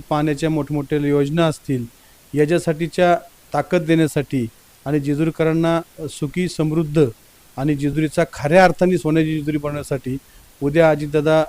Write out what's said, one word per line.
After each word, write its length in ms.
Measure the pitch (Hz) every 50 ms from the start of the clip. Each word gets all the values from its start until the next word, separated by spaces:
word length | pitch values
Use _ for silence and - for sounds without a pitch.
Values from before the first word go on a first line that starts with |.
| - -
पाण्याच्या 400 | 156 147 151 156 147 139 165 160
मोठमोठ्या 500 | 160 151 139 139 147 147 139 - 156 147
योजना 460 | 143 143 143 143 143 143 156 175 165
असतील, 400 | 156 - - - - 135 123 117 117 - _ _ _ _ _ _ _ -
याच्यासाठीच्या 800 | 147 151 147 175 165 - 170 156 151 170 151 - - 180 175 175 - - - _ _ _ - -
ताकद 280 | 147 135 - 180 180
देण्यासाठी 680 | 160 156 165 160 160 143 - 151 135 - - 131 117 113 - _ _ _ _ _ -
आणि 140 | 139 151 151
जेजुरीकरांना 1080 | 139 143 147 143 160 160 151 - 160 160 160 165 165 165 165 170 165 _ _ - 160
सुखी, 420 | 135 - - 156 139 - 175 180 165
समृद्ध 560 | - - 156 156 151 165 165 147 147 165 143 117 - _ _ _ _ _ _ _ -
आणि 180 | 127 135 156 147
जेजुरीचा 480 | 135 143 143 139 160 156 147 - 170 165 - -
खऱ्या 300 | - - 143 165 185 185
अर्थाने 340 | 175 - - 180 180 185
सोन्याची 400 | 151 - 156 156 160 160 156 156
जेजुरी 200 | 156 143 151 151
बनवण्यासाठी 600 | 147 143 147 147 147 135 - 143 135 - 127 131 139 _ _ - - - - - - 139
उद्या 260 | 143 143 165 165 160
अजितदादा 540 | 151 143 151 147 147 151 143 156 156 156 151